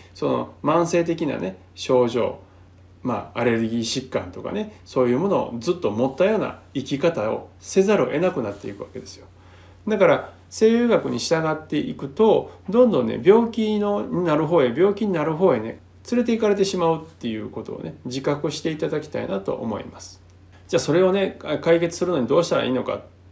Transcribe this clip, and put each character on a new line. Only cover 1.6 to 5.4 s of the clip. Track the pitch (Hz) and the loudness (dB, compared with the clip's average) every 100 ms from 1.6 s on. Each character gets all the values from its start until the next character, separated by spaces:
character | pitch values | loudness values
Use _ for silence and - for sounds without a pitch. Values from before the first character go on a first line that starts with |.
| - - | -16 -10
症 | - 127 120 | 2 4 4
状、 | 120 107 - - - - - - - | 2 -2 -4 -14 -20 -20 -20 -20 -10
ま | 127 107 - 120 | -6 -6 -6 -2
あ、 | |
ア | |
レ | 120 | 0
ル | 113 113 | 0 0
ギ | 117 | -2
ー | |
疾 | 113 135 - | -4 -6 -4
患 | 107 90 | -6 -6
と | - | -10
か | 127 | -8
ね、 | 196 214 - - | -6 -8 -12 -6
そ | 135 | 0
う | 123 | 2
い | |
う | 123 | 2
も | 196 | 2
の | |
を | 180 | 0